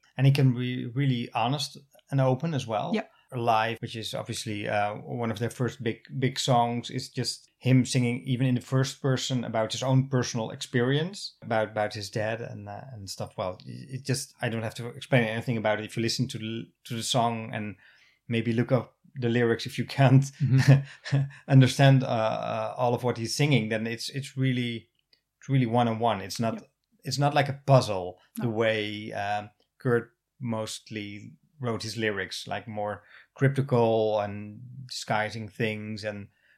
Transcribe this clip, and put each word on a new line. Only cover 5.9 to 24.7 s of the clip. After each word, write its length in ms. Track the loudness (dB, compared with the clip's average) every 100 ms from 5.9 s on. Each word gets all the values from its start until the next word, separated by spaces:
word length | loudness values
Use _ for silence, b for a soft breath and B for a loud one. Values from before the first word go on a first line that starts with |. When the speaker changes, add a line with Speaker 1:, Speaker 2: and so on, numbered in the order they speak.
| -6 -8 -2
Speaker 1:
big 220 | -2 0
songs, 500 | 2 4 4 -2 -6
is 200 | -8 -8
just 380 | -6 -6 -6 _ _
him 260 | 4 6 6
singing, 380 | 2 0 -2 -4
even 220 | 0 0
in 80 | 0
the 60 |
first 400 | 0 0 0 -2
person, 420 | -2 0 0 -4
about 280 | -2 -2 -2
his 120 | -2
own 240 | 2 2 4
personal 400 | 0 -2 -4 -6
experience, 880 | -8 -2 0 2 0 -2 -8 -14 -14
about, 260 | -2 0 0
about 240 | -2 -2
his 160 | -4 -6
dad 320 | -4 -4 -4
and, 260 | -8 -12 -12
uh, 140 | -14 -14
and 140 | -14 -14
stuff. 240 | -10 -10 -6
Well, 220 | -8 -8 -14
it 380 | -16 -12 -10
just, 300 | -4 -4 -6 _
I 80 | -6
don't 140 | -4
have 100 | -6 -8
to 120 | -12
explain 380 | -12 0 2 2
anything 320 | -2 -2 0
about 220 | 0 0
it. 60 | -4
If 100 | -4
you 60 |
listen 260 | -2 -2 -4
to 100 | -4
the, 240 | -8 -8 -12 _ -10
to 100 | -8
the 80 |
song 480 | -2 2 2 0 -6
and 220 | -8 -8 -10 b b b b -2
maybe 240 | -2 0
look 200 | 0 2
up 240 | 0 0 _ _ -4
the 140 | 0
lyrics, 360 | 2 4 2 -2
if 100 | -6
you 80 | -6
can't 380 | 4 8 8 6 -2
Speaker 3:
Mm-hmm. 760 | 2 4 8 6 6 -12 -2 0 0
Speaker 1:
<laughs> 140 | -6 6
understand, 560 | 8 8 8 8 8
uh, 40 | 4
uh, 680 | 0 0 0 -4 -4 -4 -2
all 180 | 0 0
of 80 |
what 160 | 0 -2
he's 160 | -4 0
singing, 340 | 2 2 2
then 160 | -2 -2
it's, 240 | -6 -8
it's 260 | -10 -10 -2
really, 540 | 0 0 -2